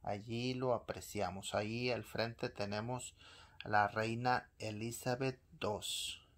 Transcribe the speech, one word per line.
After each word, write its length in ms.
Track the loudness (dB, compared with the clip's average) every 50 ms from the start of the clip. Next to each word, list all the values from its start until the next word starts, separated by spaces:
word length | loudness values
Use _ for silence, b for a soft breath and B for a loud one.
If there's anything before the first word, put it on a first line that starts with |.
| -2
Allí 500 | -4 -4 -4 -4 -4 -2 0 0 0 0
lo 180 | 2 4 4
apreciamos. 840 | 2 2 2 -4 -6 -6 -6 -6 -2 0 0 0 -2 -4 -6 0 0
Ahí 340 | 0 2 2 0 0 2 2
al 140 | 0 0 -4
frente 440 | -6 -2 -2 -2 -2 -2 -4 -4 -4
tenemos 640 | -2 -4 -4 -2 0 -2 -2 -2 -4 -4 -6 -10 B B B B B B B B B B -4
la 240 | 4 6 6 6 6
reina 600 | 4 2 2 2 0 2 4 4 4 4 2 -4 _ _
Elizabeth 800 | -6 -6 -4 -4 -4 -4 -4 -2 0 0 0 2 2 0 0 -4 -14 -20 -8 -4
dos. 680 | -2 0 0 0 -2 -4 -4 -2 -4 -4 -6 -8 -14 -20 -20